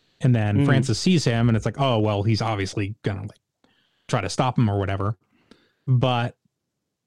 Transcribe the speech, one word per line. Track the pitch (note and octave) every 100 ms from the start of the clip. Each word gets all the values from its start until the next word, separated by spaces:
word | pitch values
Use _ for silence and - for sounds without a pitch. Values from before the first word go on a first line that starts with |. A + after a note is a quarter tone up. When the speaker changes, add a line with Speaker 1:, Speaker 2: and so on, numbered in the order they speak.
| _ _
Speaker 1:
and | C3+
then | A#2+ G#2 G#2
Speaker 2:
Mm-hmm. | C#3+
Speaker 1:
Francis | C3+ C3 A2
sees | - F3+
him, | C3 A#2 A#2+
and | A2
it's | A#2
like, | G#2+
"Oh, | C3+ A#2
well, | G#2+ G#2
he's | G2+ G#2+
obviously | A2+ G#2 G2 - G2+ G#2+
gonna, | - G2
like, | G#2 - _ _ _ _ _ _ -
try | B2
to | F#2
stop | - C3 A#2+
him | A2+
or | G2+
whatever." | F#2+ G2 G2 A2+ _ _ _ - _ _ -
But | B2+ C3 B2 A#2+ - _ _ _ _ _ _